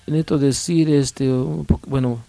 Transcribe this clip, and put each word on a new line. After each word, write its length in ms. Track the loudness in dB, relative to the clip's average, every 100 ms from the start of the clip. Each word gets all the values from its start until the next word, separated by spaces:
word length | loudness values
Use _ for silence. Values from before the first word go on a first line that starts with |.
| -4
Necesito 300 | -2 0 2
decir, 520 | 2 0 0 0 4
este, 400 | 2 0 -2 0
un 360 | 0 -2 -4 -2
poco, 240 | -2 -2
bueno, 340 | -2 -2 -4